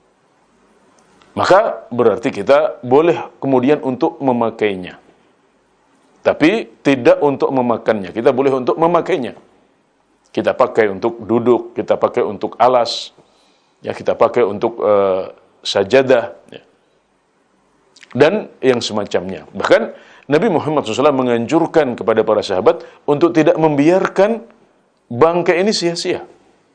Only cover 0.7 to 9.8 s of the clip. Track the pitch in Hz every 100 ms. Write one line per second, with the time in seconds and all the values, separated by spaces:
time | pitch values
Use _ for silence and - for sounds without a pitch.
0.7 | _ _ _ _ _ _ - - 107 226
1.7 | - - 120 117 95 101 101 98 139 156
2.7 | - 127 135 170 160 - - 135 131 123
3.7 | 151 135 127 160 - 135 120 113 107 107
4.7 | 95 85 - _ _ _ _ _ _ _
5.7 | _ _ _ _ _ - - 156 220 -
6.7 | - - 139 127 180 143 135 - 135 120
7.7 | 110 - 110 90 101 127 127 139 131 123
8.7 | 156 165 175 160 170 113 - _ _ _
9.7 | _